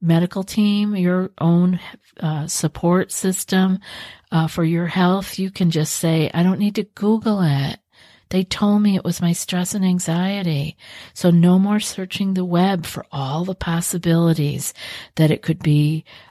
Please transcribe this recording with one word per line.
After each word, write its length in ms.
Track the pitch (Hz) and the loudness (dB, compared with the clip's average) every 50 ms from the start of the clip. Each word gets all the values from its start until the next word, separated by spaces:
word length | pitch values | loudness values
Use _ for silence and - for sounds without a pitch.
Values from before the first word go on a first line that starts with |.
medical 420 | - 165 165 165 175 175 - 196 190 | 0 2 2 2 2 0 -4 -6 -8
team, 520 | - - 220 208 208 202 208 208 208 208 | -4 -2 0 2 2 2 0 -2 -2 0
your 360 | 190 180 175 180 185 185 190 - - | 0 0 0 0 0 -2 -4 -4 0
own, 400 | - 165 170 175 180 180 185 170 - - - - _ _ _ - | 2 4 4 4 4 2 0 -2 -6 -12 -18 -20 _ _ _ -6
uh, 280 | - 156 156 151 151 | -4 -4 -4 -4 -6
support 640 | 170 - - - 156 - - - 170 175 185 - - | -6 -4 -4 -4 -4 -4 -2 0 2 2 2 0 -2
system, 680 | - - - 190 185 - - - 196 190 190 190 185 190 - - - - - - - - _ _ | -6 -4 -2 -2 -2 -4 -4 -2 0 2 2 2 0 -2 -4 -10 -18 -18 -18 -18 -20 -20 _ _
uh, 160 | - 160 165 | 0 0 0
for 160 | 156 - - 165 | 0 0 0 0
your 240 | 160 170 170 175 | 2 2 0 -2
health, 520 | 165 - 185 180 180 185 196 190 - - - | -2 0 2 2 2 2 0 -2 -6 -6 -6
you 120 | 190 190 | -6 -6
can 200 | 196 - 185 170 | -2 0 0 2
just 240 | 160 156 156 - - | 2 0 -2 -2 -2
say, 360 | - - 165 160 160 156 - - | -2 0 2 2 2 0 0 0
"I 100 | 165 175 | 2 2
don't 160 | 185 190 - | 2 2 0
need 160 | 208 208 208 | 0 -2 -2
to 80 | 226 196 | -4 -6
Google 580 | - _ - 202 208 220 220 214 226 208 196 | -6 _ -2 0 0 0 2 0 0 0 2
it. 380 | 180 151 139 139 139 127 - - _ _ _ _ - - _ _ _ _ | 2 2 2 0 -2 -4 -6 -10 _ _ _ _ -20 -20 _ _ _ _
They 160 | - 185 190 | -2 -2 -2
told 360 | - - - 214 208 208 208 | -2 -2 0 0 2 2 4
me 140 | 208 208 196 | 4 2 2
it 80 | 185 - | 0 0
was 180 | 175 175 - | -4 -2 0
my 120 | 180 170 170 | 0 0 0
stress 420 | - - - 185 180 180 180 - | -2 -4 -4 -4 -4 -4 -4 -2
and 80 | 208 185 | 0 0
anxiety." 960 | 185 180 180 - - 165 175 180 190 202 202 185 165 156 139 143 156 - _ - - - - - - - | 0 0 0 -2 -2 -2 -2 -2 -2 -2 -4 -2 -2 -2 -2 -4 -6 -8 _ -20 -20 -20 -20 -20 -20 -8
So 180 | - - 175 | 0 2 4
no 280 | 170 170 170 175 180 190 | 6 6 6 6 6 6
more 220 | 196 208 208 214 | 4 4 2 0
searching 520 | 208 - - - 185 190 - - 196 190 190 | -2 -4 -8 -8 -10 -8 -6 -4 -4 -2 -2
the 120 | 185 180 | -2 -2
web 400 | 180 175 170 185 196 196 175 - | 0 2 2 2 2 2 -2 -4
for 200 | - - - - - | -8 -10 -12 -12 -10
all 320 | - 143 135 131 143 160 180 | -8 -6 -6 -4 -4 -4 -4
the 120 | 190 185 | -6 -6
possibilities 1200 | - - 175 165 170 170 - - 180 - 170 165 165 170 170 160 160 147 143 139 - - - - - - - - - - - _ | -6 -4 -4 -4 -2 -2 -4 -6 -2 0 2 2 4 4 2 2 2 0 -2 -4 -6 -8 -10 -12 -12 -16 -16 -16 -16 -18 -8 _
that 160 | - 156 156 | 2 2 4
it 100 | - - | 2 0
could 200 | - - 160 - | -2 -4 -4 0
be, 440 | - 160 147 147 147 151 160 160 - - - - - _ | 2 2 4 4 4 2 0 -4 -6 -12 -18 -20 -20 _